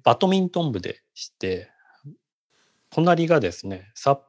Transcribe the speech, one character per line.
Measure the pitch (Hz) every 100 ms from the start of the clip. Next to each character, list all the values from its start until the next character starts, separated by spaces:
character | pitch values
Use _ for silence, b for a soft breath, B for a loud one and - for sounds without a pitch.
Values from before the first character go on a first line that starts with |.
バ | 123 117
ド | 185
ミ | 190
ン | 185
ト | 175 156
ン |
部 | 101
で | - - _
し | - -
て、 | _ 95 90 - b b b 143 123 _ _ _ _ _ _ _
隣 | 151 170 165 165
が | 160
で | 92
す | - 98
ね、 | 95 95
札 | - 139 139